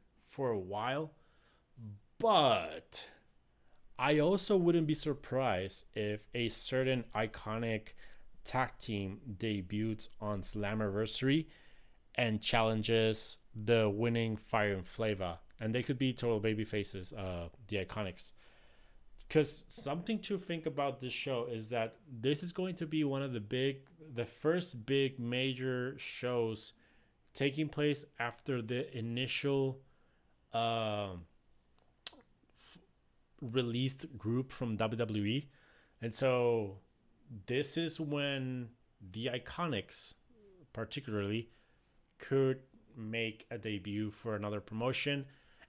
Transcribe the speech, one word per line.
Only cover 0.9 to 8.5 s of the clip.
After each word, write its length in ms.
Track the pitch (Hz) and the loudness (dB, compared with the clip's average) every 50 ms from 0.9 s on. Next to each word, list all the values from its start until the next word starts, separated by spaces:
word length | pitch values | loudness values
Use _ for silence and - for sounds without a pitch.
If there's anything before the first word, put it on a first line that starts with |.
| 139 151 156 156 - - _ _ _ _ _ _ _ _ _ _ _ 120 110 107 101 - - _ _ - | 0 -2 -2 -6 -10 -16 _ _ _ _ _ _ _ _ _ _ _ -16 -14 -14 -14 -14 -18 _ _ 2
But 880 | 226 220 202 165 143 123 107 87 82 78 - - - _ - - - - - - _ _ _ _ _ _ _ _ _ _ - - - - - | 4 6 8 8 8 8 6 6 2 -2 -6 -10 -12 _ -10 -10 -10 -12 -16 -20 _ _ _ _ _ _ _ _ _ _ -20 -20 -20 -12 -2
I 220 | - 127 147 151 147 | 2 4 6 8 8
also 380 | 147 175 202 185 185 - 208 | 8 6 4 4 4 4 4
wouldn't 300 | 185 170 170 170 170 160 | 6 8 6 6 6 6
be 60 | 151 147 | 4 2
surprised 920 | - - 151 131 - - - 127 131 131 120 95 92 95 98 - - - - - | 2 0 -2 -2 -2 -4 -2 0 2 4 4 2 2 0 -2 -6 -8 -10 -6 -4
if 240 | 110 104 104 107 107 - - - | -2 0 0 -2 -4 -6 -6 -2
a 140 | 120 117 107 | -2 0 0
certain 560 | - - - - 135 131 131 131 131 123 - - - | -2 -4 -2 0 2 2 4 4 2 0 -2 -2 0
iconic 720 | 107 113 107 - - - 107 110 113 117 113 110 104 - - - - - - - - - - - - - | 0 0 0 -2 -6 -6 -4 -4 -2 0 0 -2 -2 -4 -8 -14 -14 -14 -14 -14 -16 -16 -16 -16 -14 -8
tag 280 | - | -2